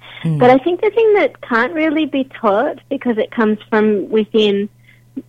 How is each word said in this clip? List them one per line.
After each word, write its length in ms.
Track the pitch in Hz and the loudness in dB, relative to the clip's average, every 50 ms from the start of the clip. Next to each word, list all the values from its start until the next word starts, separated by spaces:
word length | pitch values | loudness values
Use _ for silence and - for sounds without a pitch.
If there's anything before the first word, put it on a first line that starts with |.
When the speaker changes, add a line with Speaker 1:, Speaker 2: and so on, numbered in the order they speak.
| - - - - - | -16 -20 -12 -6 -4
Speaker 1:
Mm. 160 | 165 156 147 | -4 0 4
Speaker 2:
But 100 | 247 247 | 4 4
I 80 | 262 | 4
think 240 | 269 - 339 359 349 | 4 2 -2 -2 -2
the 80 | 440 415 | -2 -2
thing 240 | 415 453 453 427 415 | 0 2 2 4 4
that 260 | 392 311 - - - | 2 2 0 -4 -8
can't 320 | - - 247 226 247 247 339 | -6 -2 -2 0 0 -2 -2
really 340 | 311 311 320 285 320 311 | -2 -2 0 0 -2 -2
be 160 | 285 - 269 262 | -2 -2 -4 -4
taught 560 | - - - - 214 196 214 269 320 311 262 - - | -6 -6 -4 -2 0 0 0 0 -2 -6 -8 -10 -8
because 300 | 277 269 - 247 220 214 | -8 -4 -4 -2 -2 -2
it 100 | - - | -4 -4
comes 300 | - 240 220 214 214 208 - - | -2 -2 0 0 0 -2 -4 -2
from 400 | 226 214 214 214 208 196 160 - | 0 0 2 2 0 0 -2 -2
within 600 | 202 220 208 - - 220 214 208 202 202 208 214 _ _ _ _ _ _ _ _ - - - | -2 -2 0 0 0 0 2 2 0 -2 -4 -6 _ _ _ _ _ _ _ _ -18 -18 -18